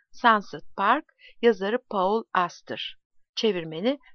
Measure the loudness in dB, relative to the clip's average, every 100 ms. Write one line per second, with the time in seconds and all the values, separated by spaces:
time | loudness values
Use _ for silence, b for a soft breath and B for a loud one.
0 | _ 0 4 4 0 -12 -10 -2 0 0
1 | -2 b b 0 2 2 0 -4 -4 -2
2 | 0 0 -2 -2 -2 -6 -12 -10 -12 -16
3 | _ _ _ -2 -2 -2 -6 -4 -2 -4
4 | b